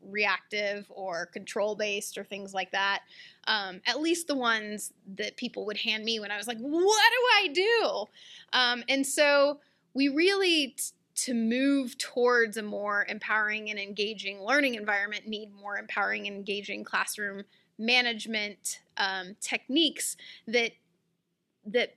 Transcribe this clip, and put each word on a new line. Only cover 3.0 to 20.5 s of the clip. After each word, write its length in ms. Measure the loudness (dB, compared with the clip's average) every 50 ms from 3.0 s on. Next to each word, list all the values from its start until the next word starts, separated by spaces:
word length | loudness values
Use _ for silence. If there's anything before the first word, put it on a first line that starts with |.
| -4 -8 -18 -20 -20 -20 -20 _ -2
Um, 360 | -2 0 0 -2 -4 -8 -4 -2
at 160 | -2 -2 0
least 240 | 0 0 0 0 0
the 80 | -2 -2
ones 580 | 0 2 2 2 0 0 -4 -8 -8 -8 -10 -14 _ _ -14 -10
that 220 | -8 -8 -8 -8 -8
people 280 | -8 -8 -8 -6 -6 -6
would 100 | -6 -4
hand 260 | -2 -2 -2 -2 -2
me 140 | -2 -2 -2
when 120 | -4 -4
I 60 | -6 -6
was 100 | -6 -6
like, 100 | -8 -6
"What 540 | -6 -2 0 4 4 6 6 8 6 6
do 320 | 6 6 6 6 6 6 4
I 40 | 4 2
do?" 520 | 2 4 4 4 4 4 2 0 -2 -6 -8 _ -18 -20 -20 -20 -20 -8 _
Um, 320 | 2 2 4 4 2 0 0 0
and 160 | 0 0 0
so 540 | 2 4 4 6 6 8 6 6 4 2 -2 _ _ _ _ _ _ 0
we 140 | 2 2 4
really, 600 | 4 4 4 4 4 4 4 4 4 4 2 0 -4 -6
t-, 60 | -8 -10 -10 _ _ _ _
to 200 | -6 -4 -2 0
move 600 | 0 2 2 2 4 4 4 4 2 0 -2 -6 -8
towards 580 | -10 -6 0 2 4 6 6 6 4 2 0 -4
a 60 | -8
more 420 | -6 -6 -6 -4 -2 0 0 -2 -2
empowering 640 | -4 -8 -4 0 0 0 2 0 -2 -4 -6 -8
and 80 | -8 -8
engaging 640 | -8 -8 -4 -4 -4 -4 -4 -6 -8 -8 -8 -6
learning 320 | -2 2 2 4 4 2 0
environment, 540 | -2 -2 -2 0 0 -2 -2 -6 -8 -8 -8
need 260 | -8 -8 -10 -12 -16
more 240 | -14 -10 -8 -8 -8
empowering 480 | -8 -6 -2 -2 -2 0 -2 -4 -6
and 100 | -8 -8
engaging 480 | -8 -6 -6 -6 -6 -6 -8 -10 -10 -8
classroom 600 | -4 -4 -2 -2 -4 -4 -6 -8 -8 -8 -10 -14 -16 _ _ _ _ _ -6
management, 1000 | -2 2 2 2 2 2 -2 -4 -6 -6 -6 -6 -6 -6 -10 -10 -10 -10 -10 -10 -12 _ _ -2
um, 380 | -2 -2 -2 -4 -8 -10 -12 -12
techniques 800 | -6 -6 -6 -6 -4 -2 0 2 2 2 0 -4 -6 -8 -8 -10 -14 -20 -20 -16 _
that, 240 | -2